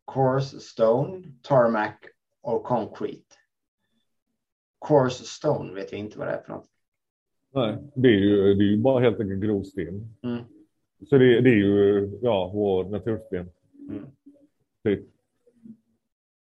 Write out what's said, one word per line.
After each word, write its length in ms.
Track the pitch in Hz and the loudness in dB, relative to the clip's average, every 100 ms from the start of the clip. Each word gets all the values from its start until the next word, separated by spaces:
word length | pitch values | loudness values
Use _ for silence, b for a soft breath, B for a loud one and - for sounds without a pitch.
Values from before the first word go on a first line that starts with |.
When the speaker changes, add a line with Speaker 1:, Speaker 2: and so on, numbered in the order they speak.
Speaker 1:
coarse 560 | - 135 131 135 135 - | -10 -2 0 0 -4 -12
stone, 600 | - - 113 117 156 190 - - | -18 0 2 2 -2 -10 -18 -20
tarmac 500 | - 135 117 113 107 - - _ _ _ | 0 2 2 0 -4 -8 -20 _ _ _
or 200 | 120 113 | -6 -6
concrete. 720 | - 120 98 - 104 - _ _ _ _ _ _ _ _ _ _ _ _ _ _ _ _ | -2 -4 -4 -10 -10 -12 _ _ _ _ _ _ _ _ _ _ _ _ _ _ _ _
Coarse 460 | - 151 127 - | 2 2 2 -4
stone 480 | - - - - - | -14 -8 -4 -4 -6
vet 180 | 92 95 | -12 -12
jag 60 | 101 | -12
inte 200 | 104 - | -12 -10
vad 100 | - | -8
det 40 | |
är 100 | - | -8
för 100 | - | -10
något. 160 | - - _ _ _ _ _ _ _ _ | -16 -16 _ _ _ _ _ _ _ _
Speaker 2:
Nej, 260 | 135 113 110 - | -4 -4 -4 -10
det 140 | 127 127 | 2 6
är 40 | 101 | 6
ju, 360 | 101 104 98 | 6 4 4
det 100 | 98 | 4
är 40 | 101 | 2
ju 60 | 104 | 2
bara 240 | 127 131 | 2 4
helt 200 | 123 107 | 2 0
enkelt 220 | 101 98 | -6 -4
grovsten. 760 | 107 101 101 - 80 98 113 - | -4 -4 -4 -10 -10 -10 -14 -12
Speaker 1:
Mm. 220 | 123 120 120 - _ _ _ _ - | -10 -10 -12 -20 _ _ _ _ 0
Speaker 2:
Så 100 | 139 | 4
det, 220 | 127 113 | 6 6
det 100 | 127 | 4
är 40 | |
ju, 560 | 110 101 101 101 101 98 104 | 4 4 4 4 2 -2 -4
ja, 280 | 120 101 90 | -2 0 -2
vår 300 | 104 101 92 | -2 0 0
natursten. 680 | 90 104 - 110 - 90 87 _ _ _ - | -2 -6 -6 -6 -6 -10 -10 _ _ _ -16
Speaker 1:
Mm. 160 | - - _ - _ _ _ _ _ | -14 -16 _ -20 _ _ _ _ _
Speaker 2:
Typ. 220 | 110 98 - _ _ _ _ _ 220 - _ _ _ _ _ _ | -4 -4 -6 _ _ _ _ _ -20 -20 _ _ _ _ _ _